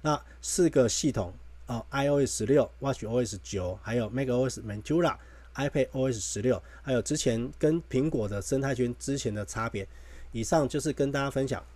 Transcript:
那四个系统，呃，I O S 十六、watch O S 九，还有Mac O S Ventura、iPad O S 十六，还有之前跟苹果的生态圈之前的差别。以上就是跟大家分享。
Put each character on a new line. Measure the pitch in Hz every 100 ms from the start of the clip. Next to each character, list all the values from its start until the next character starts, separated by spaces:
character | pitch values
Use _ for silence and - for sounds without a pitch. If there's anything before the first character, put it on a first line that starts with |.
那 | 156 147 - -
四 | - - 170
个 | 143 117
系 | - 139
统， | 123 90 - - - -
呃 | 233 -
，I | 143 139
O | 143
S | 135
十 | - 110
六、 | 143 117 -
watch | 139 135
O | 110 123
S | 117 98
九， | - 98 90 92
还 | 104 120
有 | 110
Mac | 123 131
O | 123 131
S | 110
Ventura、 | 107 104 - 160 170 - - - -
iPad | - 143 147 131
O | 131 131
S | 113
十 | - 107
六， | 123 104 - -
还 | -
有 | 123
之 | - 151
前 | 131 117 127 -
跟 | 156 170
苹 | - 127 156
果 | 139 104
的 | 101
生 | - 135
态 | 139
圈 | 123 123 123
之 | - 139
前 | 120
的 | 104
差 | 101 - 113
别。 | 98 95 - - - -
以 | 117
上 | 113 160 135
就 | 147
是 | 143
跟 | 135 143
大 | 139
家 | 139
分 | 135 135
享。 | 104 -